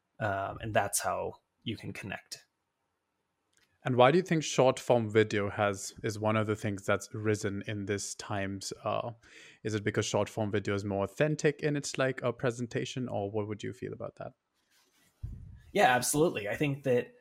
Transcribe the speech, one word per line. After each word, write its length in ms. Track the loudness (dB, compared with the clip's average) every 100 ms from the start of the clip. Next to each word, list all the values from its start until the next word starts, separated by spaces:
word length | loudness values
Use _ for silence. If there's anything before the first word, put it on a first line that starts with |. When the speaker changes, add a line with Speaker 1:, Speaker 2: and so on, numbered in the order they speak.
| _ -6
Speaker 1:
Um, 320 | -4 -2 -4 -8
and 100 | -2
that's 280 | 0 0 -2
how 340 | -2 -4 -6 -10 _ _
you 120 | -10 -8
can 160 | -10
connect. 520 | -12 -10 -10 -12 -20 _ _ _ _ _ _ _ _ _ _ _ _ _ _
Speaker 2:
And 140 | 2 8
why 140 | 8
do 80 | 8
you 40 |
think 220 | 4 0
short 340 | 0 4 4 4
form 300 | 4 2 4
video 400 | 4 4 2 0
has, 460 | 0 0 0 -8 -8
is 160 | -6 -2
one 180 | 2 2
of 100 | 2
the 80 |
things 300 | -2 -2 -4
that's 240 | 0 -2 -2
risen 480 | -4 0 0 -2 -4 -6
in 200 | -6 -2
this 280 | -4 -4 -10
times? 580 | -6 -4 -4 -6 -8 -8
Uh, 280 | -4 -4 -4 -10 -20 -20 -20 -10
is 100 | -4
it 100 | -2
because 200 | -2 0
short 240 | 0 0 0
form 220 | -2 -2
video 240 | -2 -2
is 100 | -2
more 200 | -2 -2
authentic 560 | -2 0 0 2 0 0
in 140 | -2 -2
its, 200 | -4 -2
like, 240 | -2 0
a 80 | -4
presentation, 760 | -2 -2 -2 -4 -6 -6 -6 -6
or 220 | -4 -4
what 180 | -4 -4
would 140 | -6
you 100 | -10
feel 220 | -8 -10
about 220 | -8 -10 -10
that? 160 | -14 -16 _ _ _ _ _ _ _ _ -12 -12 -16 -20 -4
Speaker 1:
Yeah, 220 | 4 6
absolutely. 520 | 6 4 4 2 2 -4
I 100 | -2
think 260 | 0 0
that 320 | 2 2 0 -10